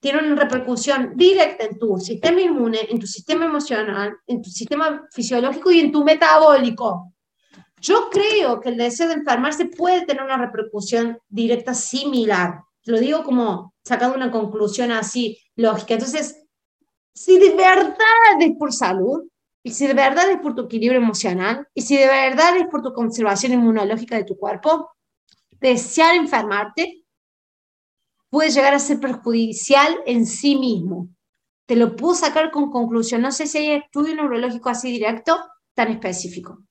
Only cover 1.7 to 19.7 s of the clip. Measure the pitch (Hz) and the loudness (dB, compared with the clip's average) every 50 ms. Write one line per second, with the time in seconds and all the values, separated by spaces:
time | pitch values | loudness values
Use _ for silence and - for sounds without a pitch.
1.7 | 220 - 233 220 190 180 180 - 233 - - 320 339 370 381 349 311 285 233 226 | -6 -4 -2 -2 -2 -2 -4 -8 -10 -2 0 2 2 2 2 2 0 0 0 -2
2.7 | 220 220 220 - 226 226 202 196 - - - - 311 349 330 330 302 294 294 - | -2 -4 -4 -4 -4 -6 -6 -8 -14 -14 -6 -4 -2 -2 -2 -2 -2 -4 -4 -4
3.7 | 254 214 214 214 196 196 202 208 208 - _ - 240 233 233 - - - 233 - | -4 -4 -4 -4 -4 -6 -6 -6 -8 -12 _ -8 -8 -8 -8 -10 -12 -12 -8 -6
4.7 | 294 285 320 311 302 302 - - _ - 240 - 254 240 240 269 285 - - 370 | -4 -2 -2 -2 -4 -6 -12 -16 _ -8 -6 -2 -2 -2 -2 -2 -4 0 2 4
5.7 | 349 339 311 285 - 294 285 302 311 311 339 311 311 311 311 311 294 269 247 240 | 6 6 4 4 2 2 4 4 4 4 6 6 6 8 8 8 6 6 4 0
6.7 | 226 - 240 220 185 175 180 - _ _ _ _ _ _ _ _ _ - _ _ | -2 -4 -6 -6 -6 -6 -10 -16 _ _ _ _ _ _ _ _ _ -20 _ _
7.7 | _ _ - - 381 453 - - - 359 403 427 440 415 359 262 240 226 - 254 | _ _ 0 2 2 2 2 0 -2 0 0 2 2 2 2 2 -2 -2 -4 -6
8.7 | 240 233 233 240 233 - 330 330 330 302 - 294 247 240 254 294 294 294 349 - | -4 -2 -2 -4 -2 -2 -2 -2 -2 -4 -2 -2 0 0 0 -2 -2 -4 -6 -6
9.7 | - - 339 359 370 359 359 - 277 262 269 269 269 254 240 - - - 208 220 | -4 -2 0 2 2 2 0 -2 -4 -4 -4 -4 -4 -4 -4 -6 -6 -8 -8 -8
10.7 | 214 208 202 - 240 233 233 233 233 - _ _ 208 202 233 233 240 233 233 254 | -8 -10 -8 -4 -2 -2 -2 -2 -6 -10 _ _ -6 -4 0 0 0 -2 -2 -6
11.7 | 254 240 - - - 269 277 285 269 247 226 214 202 180 180 175 170 156 - _ | -6 -6 -6 -6 -6 -6 -4 -2 -2 0 0 2 0 0 0 -2 -4 -10 -16 _
12.7 | _ _ _ 220 233 220 240 277 302 320 320 285 254 247 240 214 185 180 - - | _ _ _ -2 0 0 0 0 -2 -2 -2 0 0 0 0 0 -4 -6 -8 -14
13.7 | _ _ _ - 254 - 240 247 262 262 254 240 233 226 214 208 202 214 214 202 | _ _ _ -6 -4 -2 0 -2 -2 -2 -4 -4 -4 -4 -4 -4 -4 -4 -4 -4
14.7 | - - 247 240 233 220 208 - - 247 240 214 220 _ _ _ _ - 226 220 | -2 -4 -4 -2 -2 -4 -4 -6 -6 -4 -6 -6 -6 _ _ _ _ 0 0 0
15.7 | 214 - - - 233 226 240 269 269 311 302 - - _ _ _ _ _ _ _ | 0 -2 -4 -4 -4 -4 -4 -4 -6 -6 -6 -6 -10 _ _ _ _ _ _ _
16.7 | _ _ _ _ _ _ _ _ _ - - - 370 359 392 370 - 370 381 370 | _ _ _ _ _ _ _ _ _ -12 4 6 8 8 8 8 6 6 6 6
17.7 | 370 392 - 311 - - 440 440 453 466 466 440 403 311 339 311 - - 294 277 | 6 6 4 0 0 2 4 4 6 8 8 6 6 6 4 2 0 -2 -6 -6
18.7 | 233 - 254 185 185 190 185 226 269 320 359 - _ _ _ _ _ _ _ 247 | -4 -2 -2 -2 0 0 0 -2 -2 -4 -6 -12 _ _ _ _ _ _ _ -14